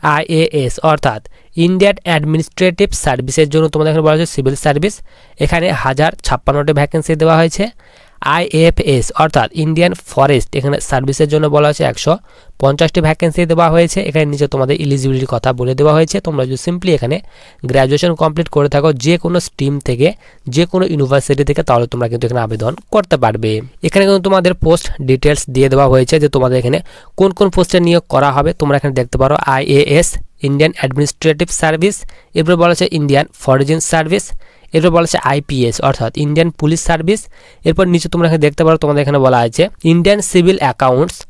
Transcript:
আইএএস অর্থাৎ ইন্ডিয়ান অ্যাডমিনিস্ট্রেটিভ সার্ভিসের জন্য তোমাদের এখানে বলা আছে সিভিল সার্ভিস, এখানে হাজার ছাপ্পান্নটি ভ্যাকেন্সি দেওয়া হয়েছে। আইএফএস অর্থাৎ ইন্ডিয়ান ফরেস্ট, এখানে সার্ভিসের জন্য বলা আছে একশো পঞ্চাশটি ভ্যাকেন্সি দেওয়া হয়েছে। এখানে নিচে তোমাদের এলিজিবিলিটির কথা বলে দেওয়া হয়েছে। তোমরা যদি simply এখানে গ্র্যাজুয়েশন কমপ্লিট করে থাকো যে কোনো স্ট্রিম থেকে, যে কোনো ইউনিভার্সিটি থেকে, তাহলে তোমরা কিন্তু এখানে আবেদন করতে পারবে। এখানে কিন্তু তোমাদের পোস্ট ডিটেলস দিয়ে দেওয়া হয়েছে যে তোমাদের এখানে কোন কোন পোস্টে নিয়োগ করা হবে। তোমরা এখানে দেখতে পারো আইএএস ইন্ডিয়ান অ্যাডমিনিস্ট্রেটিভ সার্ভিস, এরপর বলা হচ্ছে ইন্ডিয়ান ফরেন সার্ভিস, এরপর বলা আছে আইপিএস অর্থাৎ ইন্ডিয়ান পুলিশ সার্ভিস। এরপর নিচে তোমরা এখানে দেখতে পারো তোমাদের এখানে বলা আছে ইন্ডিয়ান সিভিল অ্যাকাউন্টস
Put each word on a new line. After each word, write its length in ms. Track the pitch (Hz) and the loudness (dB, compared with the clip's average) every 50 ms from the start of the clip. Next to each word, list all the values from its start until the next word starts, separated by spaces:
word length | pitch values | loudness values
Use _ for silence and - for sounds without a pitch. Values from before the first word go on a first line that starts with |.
| - 151 151 | 0 0 -2
আইএএস 580 | 151 160 - 165 156 165 - - 151 135 120 - - - 160 | -2 -2 -2 0 0 0 0 0 -2 -2 -2 -4 -2 0 0
অর্থাৎ 300 | 151 147 - 139 110 110 - - - - - - - 165 170 | 0 2 0 -2 -4 -4 -12 -18 -20 -20 -20 -12 -4 0 0
ইন্ডিয়ান 300 | 175 185 185 190 202 202 - _ | 0 2 2 2 2 0 0 _
অ্যাডমিনিস্ট্রেটিভ 800 | 175 170 156 147 151 156 160 160 - _ - 185 185 175 - 196 - - - - | -2 -2 -2 0 0 -2 -2 -2 -6 _ 0 0 0 2 0 -2 -2 -2 -4 -2
সার্ভিসের 440 | 151 131 123 127 131 131 - 156 147 139 | -2 -2 -2 -4 -4 0 0 0 2 2
জন্য 120 | 156 160 156 151 | 0 0 0 0
তোমাদের 160 | 156 151 156 | 0 0 0
এখানে 140 | 151 160 156 | 0 2 2
বলা 80 | 156 156 | 2 2
আছে 100 | 156 170 160 - | 2 0 -2 -4
সিভিল 200 | - 131 131 139 131 - | -2 -2 -2 -2 0 0
সার্ভিস, 280 | 156 143 147 156 208 - - - - - - - - - - 151 | 0 0 0 0 -2 -4 -6 -18 -20 -20 -20 -20 -20 -6 -4 -2
এখানে 240 | 131 170 170 165 185 175 - - | 0 0 0 0 -2 -2 -2 -2
হাজার 280 | 131 135 131 151 165 - - - | -2 0 2 0 0 0 -4 -4
ছাপ্পান্নটি 480 | - - - - - 139 147 143 151 151 143 | -2 -2 -2 0 -2 0 0 0 0 0 0
ভ্যাকেন্সি 320 | 143 - - 160 151 - 165 151 | 0 0 -2 -4 -2 -2 -2 0
দেওয়া 160 | 160 160 160 160 | 2 2 4 4
হয়েছে। 240 | 165 165 - - 196 226 - - _ - _ - _ _ _ - - - 147 | 2 0 0 -2 -6 -6 -6 -14 _ -20 _ -20 _ _ _ -8 -4 -2 -2
আইএফএস 680 | 170 175 - - 156 160 165 170 - - - 139 123 110 - - - 156 | -2 -2 -2 2 4 4 4 4 2 0 0 0 0 0 -2 0 0 0
অর্থাৎ 240 | 160 - 143 113 - - 165 156 | 2 2 0 0 0 -2 -4 -2
ইন্ডিয়ান 300 | 156 160 156 170 180 185 - - - | -2 0 0 0 0 0 -4 -12 -8
ফরেস্ট, 380 | - - 135 139 143 123 - - - 143 | 0 0 2 2 2 0 0 -2 -6 -4
এখানে 180 | 123 143 139 - - - | -2 -2 -4 -4 -4 -4
সার্ভিসের 400 | - 127 131 135 135 - 156 147 151 | -4 -2 -2 -2 0 0 0 0 2
জন্য 120 | 151 156 151 147 | 0 0 2 2
বলা 120 | 147 151 147 151 | 2 2 2 0
আছে 100 | - 160 131 | 0 -2 -2
একশো 220 | 113 - - - 165 - - - - - - - - - | -2 -2 -2 -2 -2 -2 -4 -20 -20 -20 -20 -20 -8 -2
পঞ্চাশটি 380 | - 135 139 143 165 156 - 175 160 | 0 0 2 2 0 0 2 0 0
ভ্যাকেন্সি 340 | 156 156 - - 165 151 - 175 160 | 0 0 0 -2 -2 0 0 0 0
দেওয়া 160 | 165 160 170 165 160 | 2 2 2 4 4
হয়েছে। 260 | 170 170 160 - 190 202 175 | 4 2 2 0 -4 -4 -2
এখানে 160 | 139 160 156 147 | 0 0 0 0
নিচে 140 | 143 139 147 139 - | 0 -2 -2 -2 0
তোমাদের 220 | 135 131 127 143 - 156 | -2 0 0 0 -2 0
এলিজিবিলিটির 480 | 143 139 139 127 135 131 131 131 131 131 | -2 -2 0 0 -2 -2 -2 -2 -2 -4
কথা 140 | 117 - 127 131 120 | -2 -2 -2 -2 -2
বলে 140 | 123 123 131 131 | -2 -4 0 2
দেওয়া 140 | 147 151 151 | 2 4 4
হয়েছে। 200 | 156 160 156 - 196 - | 4 2 0 -2 -4 -4
তোমরা 160 | 165 156 139 131 127 | -4 -4 -2 -4 -4
যদি 100 | 131 123 - | -4 -6 -4
simply 260 | - 175 180 175 185 165 | -6 -6 -4 -2 0 0
এখানে 200 | - 120 120 147 190 - - - - - - - _ - 123 | 0 0 -4 -4 -6 -8 -14 -20 -20 -20 -20 -20 _ -8 0
গ্র্যাজুয়েশন 420 | 127 135 131 131 143 147 - 175 165 156 | 2 2 2 4 2 0 0 0 0 0
কমপ্লিট 260 | 165 160 151 165 165 - - | -2 -2 0 -2 -6 -2 0
করে 140 | 147 143 143 135 | 0 0 2 0
থাকো 140 | 143 143 160 151 123 117 | 2 2 2 0 0 0
যে 80 | 151 175 170 - | 0 0 0 0
কোনো 140 | 170 175 175 - | -2 -2 -2 -4
স্ট্রিম 260 | - _ - 139 139 143 143 - | -4 _ -4 -4 -2 -2 -4 -4
থেকে, 200 | - 123 120 139 175 214 - - - - - _ - 120 | -4 -2 0 0 0 0 -4 -18 -20 -20 -16 _ -4 -2
যে 80 | 143 175 175 | -2 -2 0
কোনো 120 | - 185 185 - 165 | 0 -2 -2 0 0
ইউনিভার্সিটি 500 | 147 139 127 139 139 - - 143 135 147 143 | -2 0 2 0 0 2 0 0 0 0 -2
থেকে, 120 | 143 - - - | 0 -2 0 0
তাহলে 160 | 127 120 120 117 | 2 0 2 -2
তোমরা 160 | - 120 120 113 | -2 -4 -4 -4
কিন্তু 120 | 120 120 120 | -4 -4 -4
এখানে 140 | 117 123 123 113 | -2 -2 -2 -4
আবেদন 260 | 110 113 101 104 113 165 - - _ - | -4 -4 -4 -4 -4 -6 -6 -12 _ -2
করতে 220 | 214 196 - 165 147 127 | -2 0 2 0 0 2
পারবে। 280 | 110 107 107 110 110 110 107 113 127 - - - | 0 0 0 -2 -2 -4 -4 -6 -12 -14 -6 -6
এখানে 160 | 160 - 196 196 | 0 2 2 2
কিন্তু 140 | 196 196 196 175 | 4 2 2 2
তোমাদের 260 | 196 196 185 175 180 180 - - | 2 0 2 2 0 0 0 2
পোস্ট 200 | 160 165 175 - - - - 139 127 | 2 2 2 0 -6 -8 -6 0 0
ডিটেলস 320 | 131 127 - 147 147 143 - - 127 | 0 2 2 0 0 0 -4 -4 0
দিয়ে 120 | 131 139 135 | 0 2 2
দেওয়া 160 | 131 135 139 135 131 | 4 2 4 4 4
হয়েছে 220 | 131 131 123 - 156 147 | 2 2 2 2 2 2
যে 40 | 143 - | 2 0
তোমাদের 220 | 139 127 127 127 127 | 0 0 2 0 0
এখানে 160 | 120 123 139 170 175 - - - - - - - | 0 0 -2 -2 -4 -8 -20 -20 -20 -18 -2 0
কোন 100 | 190 202 180 | 0 0 2
কোন 100 | - 208 190 170 | 2 0 2 2
পোস্টে 220 | 190 180 - - 185 175 | 0 0 2 2 2 2
নিয়োগ 160 | 170 170 170 - _ - | 4 2 2 0 _ 0
করা 160 | 135 139 143 131 | 0 2 2 2
হবে। 160 | 139 143 160 180 - | 0 0 -2 -2 -2
তোমরা 160 | 156 143 143 139 | 0 0 0 0
এখানে 140 | - 143 135 127 | 0 -2 -2 -2
দেখতে 180 | 127 120 - 127 | -4 -2 0 0
পারো 140 | 131 135 147 - - - 135 | 2 2 2 0 0 -2 -2
আইএএস 520 | 131 143 - 143 139 147 - 143 156 175 - - - - - _ - - | -2 0 2 2 2 4 4 2 2 2 0 -4 -8 -10 -10 _ -6 -4
ইন্ডিয়ান 240 | 139 139 139 151 160 - - | -2 0 2 2 0 0 -2
অ্যাডমিনিস্ট্রেটিভ 680 | - 135 131 139 147 147 - _ - 160 156 147 180 175 - - | -6 -4 -2 -2 -2 -2 -4 _ 0 0 0 0 -2 -4 -4 -2
সার্ভিস, 340 | - 156 160 160 165 202 202 - - - - - _ _ - | -2 -2 0 0 0 -2 -2 -4 -12 -14 -16 -18 _ _ -4
এরপর 160 | 165 160 160 180 170 | -2 0 2 2 2
বলা 100 | 170 170 175 | 4 2 2
হচ্ছে 140 | - 180 - - 160 | 0 -2 -2 -2 -2
ইন্ডিয়ান 260 | 147 143 139 139 147 - _ - | 0 2 2 0 0 -2 _ -8
ফরেন 380 | - - 131 135 139 139 156 165 - - | 0 0 2 2 2 0 0 -2 -2 -2
সার্ভিস, 340 | - 160 156 156 175 202 - - - - - - _ _ _ - - | 0 -2 0 0 -2 -4 -4 -6 -10 -10 -12 -14 _ _ _ -2 -2
এরপর 160 | 160 160 175 165 | 0 2 2 2
বলা 120 | 170 170 165 | 2 0 0
আছে 100 | - - - 127 | -2 -2 -2 -2
আইপিএস 440 | 139 147 143 - 147 131 123 117 113 - - 139 | -2 -2 -4 -4 -2 -2 0 -2 -2 -2 -2 -2
অর্থাৎ 220 | 139 - 117 113 - - 147 | -2 -2 -4 -6 -4 -4 -4
ইন্ডিয়ান 240 | 147 147 160 165 170 156 - | -2 0 0 0 0 -2 -2
পুলিশ 200 | 151 147 160 165 - - | -2 -2 -2 0 0 -2
সার্ভিস। 320 | 170 160 165 165 202 180 - - - - - - - - - | -2 0 0 -2 -2 -2 -4 -14 -20 -20 -20 -20 -20 -4 -2
এরপর 180 | 165 160 165 190 180 175 | -2 2 2 2 2 2
নিচে 140 | 170 156 170 - | 0 0 -2 -2
তোমরা 120 | 170 170 | 0 2
এখানে 140 | 165 160 160 147 | 2 2 2 2
দেখতে 160 | 147 143 - 165 | 0 0 2 2
পারো 120 | 160 160 156 - | 2 2 2 2
তোমাদের 180 | 147 143 143 143 | 0 0 0 0
এখানে 160 | 139 143 143 135 | 0 2 2 4
বলা 140 | 131 131 120 120 | 4 4 2 0
আছে 160 | 117 113 - 165 208 - - - 165 | 0 0 0 -2 -2 -2 -4 0 2
ইন্ডিয়ান 280 | 165 170 170 196 208 208 196 - | 2 4 4 2 2 2 0 0
সিভিল 260 | - 185 175 156 110 - - | 0 2 2 2 0 0 0
অ্যাকাউন্টস 500 | 135 123 _ 139 131 127 127 156 180 - - - - | -2 -2 _ 0 2 2 2 0 -2 -4 -14 -18 -20